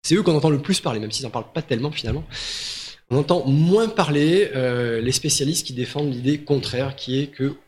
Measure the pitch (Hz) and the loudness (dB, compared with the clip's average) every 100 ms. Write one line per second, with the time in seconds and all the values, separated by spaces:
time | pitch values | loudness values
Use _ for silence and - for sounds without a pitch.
0 | - 180 190 156 156 143 143 185 165 110 | 2 2 4 4 4 2 0 -2 0 -4
1 | 107 107 127 117 107 - - 117 143 151 | -4 -6 -6 -8 -6 -8 -4 -2 -2 -6
2 | 113 131 160 - - - - - - - | -4 -6 -6 -12 -10 -8 -10 -10 -14 -18
3 | _ 127 147 175 135 143 165 202 226 220 | _ 0 2 2 4 4 6 4 4 2
4 | 156 147 151 180 196 135 127 123 120 117 | 2 4 4 4 2 0 0 0 0 0
5 | 120 127 151 - 143 170 - 127 123 147 | 0 -2 0 0 0 -2 -4 -6 -6 -2
6 | 147 123 127 147 147 139 - 123 135 135 | -2 0 0 0 0 0 0 -4 -4 -6
7 | - 131 143 - 135 - | -4 -2 -2 -2 -4 -4